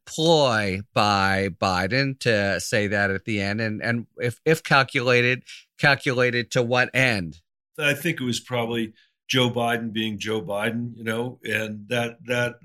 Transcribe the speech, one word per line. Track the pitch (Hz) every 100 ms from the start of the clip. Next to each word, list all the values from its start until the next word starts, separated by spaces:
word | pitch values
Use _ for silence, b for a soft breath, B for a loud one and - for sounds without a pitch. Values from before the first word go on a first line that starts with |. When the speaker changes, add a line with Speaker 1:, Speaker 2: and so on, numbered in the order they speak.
| -
Speaker 1:
ploy | - 160 160 135 110 101 95 -
by | 123 104 101 98 98 98 82
Biden | 98 90 95 127 139 135
to | 123 104 98 90
say | - 110 104
that | 101 101
at | 95 -
the | 104
end? | 98 107
And, | 113 107
and | 104 117 - -
if, | 120 - 156
if | 156
calculated, | - 143 123 139 123 123 123 131 - B B -
calculated | 147 135 147 123 123 120 113
to | 131
what | 117 123 127
end? | 123 131 104 82 73 _ _ _ -
Speaker 2:
I | 147
think | 143 170 143
it |
was | 123 117
probably | - 123 117 117 110 b b b -
Joe | 131 123
Biden | 113 117 117 113
being | 107 110 101
Joe | 107 110
Biden, | 87 101 113 117 120 113
you |
know, | 113 113 123 120
and | 113 107 110 107 104
that, | 120 117 117 117
that, | 123 120 120